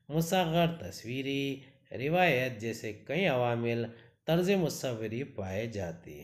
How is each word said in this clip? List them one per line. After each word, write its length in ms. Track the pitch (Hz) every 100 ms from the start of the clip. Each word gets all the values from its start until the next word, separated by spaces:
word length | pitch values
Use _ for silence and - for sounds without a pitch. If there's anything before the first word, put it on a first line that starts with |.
| -
मुसग़्ग़र 560 | 151 165 190 165 165 170 170
तस्वीरी 800 | - - 110 131 135 139 139 135 - _ _
रिवायत 640 | 104 139 175 180 127 127 110
जैसे 320 | 113 110 113 104 -
कई 180 | 151 190
अवामिल 600 | 127 120 117 117 117 117 - - _ -
तर्ज 240 | 170 180
मुसव्वरी 720 | 196 151 - 135 113 110 113 139
पाए 340 | - 92 95 117
जाते 520 | 104 87 82 - 73